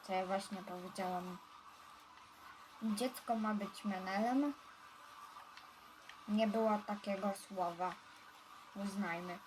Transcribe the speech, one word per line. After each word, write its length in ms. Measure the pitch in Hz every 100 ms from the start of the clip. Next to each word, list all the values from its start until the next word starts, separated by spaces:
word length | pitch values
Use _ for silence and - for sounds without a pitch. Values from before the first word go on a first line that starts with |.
Co 100 | -
ja 120 | 185 185
właśnie 320 | 196 - 196
powiedziałam. 800 | 180 180 180 - 185 185 180 180 - - - - - - - - - - - - - -
Dziecko 540 | 220 208 254 - - 226
ma 180 | 214
być 320 | 208 196 - 208
menelem? 680 | 185 185 196 226 262 294 285 - - - - - - - - - - - - - - - - -
Nie 200 | 208 220
było 320 | 220 220 214 208
takiego 480 | 208 - 196 202 196 -
słowa. 460 | 190 175 170 180 170 - - - - - - - 202
Uznajmy. 640 | 202 190 185 170 175 175